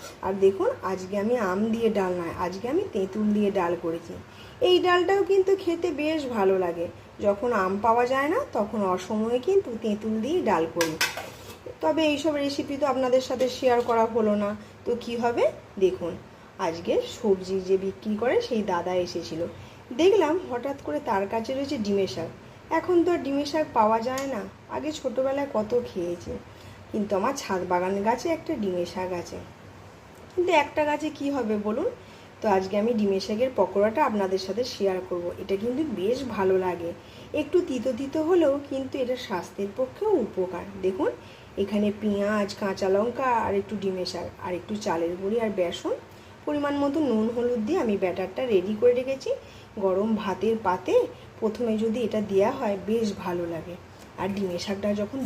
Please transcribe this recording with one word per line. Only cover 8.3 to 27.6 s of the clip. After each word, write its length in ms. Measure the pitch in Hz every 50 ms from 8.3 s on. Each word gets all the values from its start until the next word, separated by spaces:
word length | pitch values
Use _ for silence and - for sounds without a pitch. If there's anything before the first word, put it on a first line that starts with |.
| 370
না, 60 | 508 571 - -
তখন 240 | 240 202 208 233 214 196 185 180
অসময়ে 460 | 185 - - 220 214 220 226 240 254 262
কিন্তু 220 | 381 392 392 - 269 226 220 -
তেঁতুল 300 | 220 208 208 220 220 220 220 214
দিয়ে 140 | 277 349 359 262 214
ডাল 140 | 180 160 165 165 -
করি। 200 | 170 165 160 156 160 - - - - - - - - - - - - - - - - -
তবে 180 | 311 302 320 320 302
এইসব 220 | 294 277 294 311 294 294 285
রেসিপি 320 | 277 277 - 285 285 277 269
তো 40 | 294 277 254
আপনাদের 300 | 262 262 247 247 262 262 -
সাথে 160 | 262 226 262 247 247
শেয়ার 220 | - 269 254 240 240 240 247
করা 160 | 233 226 220 220 214
হলো 180 | 240 214 214 208 208 202
না, 60 | 202 214 - - - - - -
তো 60 | - 240 233 -
কি 100 | 233 233 233 247
হবে 200 | 240 233 320 494 640 - - - - - 196 190
দেখুন। 300 | 180 - - 175 165 185 - - - - - - - - - 190
আজকে 260 | 170 165 170 170 214 294 494 480 - -
সবজি 400 | - - 208 190 185 185 185 196 190 180
যে 80 | 185 190 185 190
বিক্রি 280 | 196 190 - - 214 214 208
করে 140 | 233 254 339 480 480
সেই 160 | - 247 214 196 202
দাদা 220 | 180 175 170 180 185 180 175
এসেছিল, 360 | 175 - 170 165 - 165 160 170 160 - - - - - - - - 247 233
দেখলাম 320 | 330 392 440 392 320 294 320 370 262 240
হঠাৎ 280 | 247 240 240 277 277 - -
করে 140 | 302 294 285 285 247
তার 140 | 208 190 202 202 226
কাছে 180 | 226 220 233 262
রয়েছে 240 | 269 277 277 294 247 202
ডিমের 260 | 202 202 196 190 180 -
শাক। 140 | 170 160 180 - - - - - - - - 320
এখন 180 | 330 320 359 359 339 330
তো 60 | 359 349
আর 60 | 294 254
ডিমের 240 | 277 277 285 294 285
শাক 140 | 311 311 302 302 -
পাওয়া 200 | 240 214 214 220 220 220
যায় 200 | 254 262 269 277 269 254
না, 80 | 202 190 196 - - - - 214
আগে 140 | 254 262 311 302 -
ছোটোবেলায় 500 | - 254 220 269 262 269 269 285 285 277 -
কত 160 | 214 214 214 240 240 233 -
খেয়েছি, 420 | - 190 170 175 175 175 - - - - - - - - - - - - - -
কিন্তু 200 | - 220 202 202 208 185
আমার 140 | 202 262 285 -
ছাদ 200 | - - 196 180